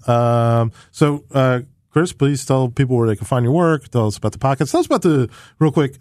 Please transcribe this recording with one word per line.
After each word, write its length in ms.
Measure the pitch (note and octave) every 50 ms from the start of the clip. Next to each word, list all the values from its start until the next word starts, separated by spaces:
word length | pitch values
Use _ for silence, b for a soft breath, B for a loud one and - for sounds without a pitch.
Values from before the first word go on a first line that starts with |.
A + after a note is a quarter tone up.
| - -
Um, 640 | A#2+ A#2 A#2+ A#2 A#2+ A#2+ A#2 A#2 A#2 A#2 A#2 A2+ - B B B
so, 340 | B - D#3 D3 C#3+ C#3+ - - -
uh, 280 | C#3 C3 C3 B2+ B2 B2+ - _ _ _ _
Chris, 220 | - D3+ E3+ F3 -
please 320 | - C#3+ C#3 C#3+ C3 -
tell 240 | - C3+ C3 C3 B2
people 260 | A#2+ - C#3 B2 B2+
where 100 | A#2+ A#2
they 80 | A2+ G#2
can 100 | - -
find 180 | - C3+ B2 A#2+
your 80 | A#2 C#3
work. 360 | F3 F3 E3 D#3 C#3 - -
Tell 200 | - B2 A2 G#2+
us 80 | G#2
about 160 | - - G#2+ -
the 60 | -
podcast. 340 | - C3+ C#3 - D3 - -
Tell 80 | F4
us 60 | E4
about 160 | - D4 - -
the, 260 | F3+ D3+ C3+ B2 - B B B B B B
real 100 | D#3 D#3
quick, 260 | - E3 D3 C3+ - -